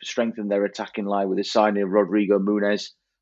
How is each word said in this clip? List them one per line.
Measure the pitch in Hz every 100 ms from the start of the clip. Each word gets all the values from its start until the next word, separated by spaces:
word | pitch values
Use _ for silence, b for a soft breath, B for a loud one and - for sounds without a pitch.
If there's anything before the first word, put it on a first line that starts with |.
strengthened | - - 117 113 104
their | 101
attacking | 101 - 101 - 101
line | 101 98
with | 95
the |
signing | 101 - 107 101
of | 98
Rodrigo | 104 95 104 98 101
Muniz | 98 104 101 104 - - _ _